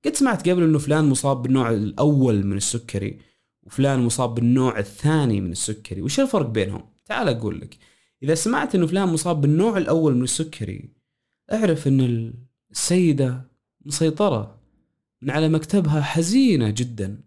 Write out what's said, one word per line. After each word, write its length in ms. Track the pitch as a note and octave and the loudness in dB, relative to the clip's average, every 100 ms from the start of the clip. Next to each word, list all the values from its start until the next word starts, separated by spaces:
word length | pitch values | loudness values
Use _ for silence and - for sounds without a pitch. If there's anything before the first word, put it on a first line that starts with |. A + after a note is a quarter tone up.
| - | -4
قد 100 | D#4 | 0
سمعت 340 | C4+ G#3 E3+ | 0 2 0
قبل 140 | F3+ | 2
إنه 160 | E3 D3+ | 4 2
فلان 260 | C#3+ D3+ D3+ | 2 2 2
مصاب 360 | C3 C#3+ B2+ | 2 0 -2
بالنوع 300 | B2 C3 A#2 | 2 2 2
الأول 720 | A2 G#2 - D3 D3 C3 G#2+ G2 | 0 -2 0 2 4 4 2 0
من 120 | G2 | -2
السكري 640 | - A#2+ - - G2+ - _ _ _ _ | -4 -6 -6 -6 -6 -10 _ _ _ _
وفلان 360 | - - C#3 C3+ | -14 -2 0 2
مصاب 360 | A#2+ A#2+ B2 A#2 | 0 0 -2 0
بالنوع 440 | A#2+ B2+ C3 G#2+ | 2 4 2 0
الثاني 640 | G#2 - D3 D#3 C#3 G#2 | -8 -2 0 2 2 0
من 100 | F#2+ | -4
السكري. 500 | E2+ - A2 - - | -6 -8 -8 -10 -8
وش 180 | B2 C#3+ | -4 -2
الفرق 280 | C4+ A3 B2+ | 0 0 -2
بينهم؟ 340 | A2 G2 F#2+ - _ _ | -2 -4 -6 -14 _ _
تعال 220 | G#3+ G3 | -4 -2
أقول 340 | A2+ A2 - | -2 -6 -8
لك. 160 | - - _ _ _ _ | -14 -20 _ _ _ _
إذا 120 | C3+ D#3+ | -2 -2
سمعت 400 | G#3+ C4+ D4 F#3+ | 0 -2 0 0
إنه 120 | E3 | 0
فلان 220 | F#3 F#3+ | 0 0
مصاب 320 | D#3+ F3 D#3+ | 0 -2 0
بالنوع 360 | C#3+ D3+ G#3+ G3 | 2 2 2 0
الأول 380 | D#3+ E3 D#3+ B2 | 0 2 2 2
من 80 | |
السكري، 680 | B2 - D#3+ - G#2+ F#2+ - _ _ _ _ _ _ | 0 -4 -6 -8 -10 -10 -14 _ _ _ _ _ _
اعرف 340 | A3 G#3+ D3+ C#3+ | -2 0 0 2
إن 140 | C3+ | 2
ال-، 320 | B2+ A#2 A2+ A#2+ - _ _ | 2 0 -6 -12 -20 _ _
السيدة 800 | - - F3+ F3 C3+ C3 B2+ B2+ _ _ _ C#3+ | -6 0 2 2 2 0 -4 -12 _ _ _ -10
مسيطرة 760 | C#3+ D#3+ D#3 G#3 B2 G#2 - _ _ _ _ _ _ | -2 -2 2 0 0 -6 -14 _ _ _ _ _ _
من 80 | C3+ | -4
على 200 | C#3+ D#3+ | 0 2
مكتبها 520 | D#3+ D#3 G3+ D#3+ D3+ | 0 0 0 2 0
حزينة 680 | C#3+ D#3+ E3 A#3+ C4 E3 A2 | 0 -2 0 2 4 4 0
جدًا 520 | G#2+ B2 A2 F#2+ G2+ | -2 -4 -6 -8 -8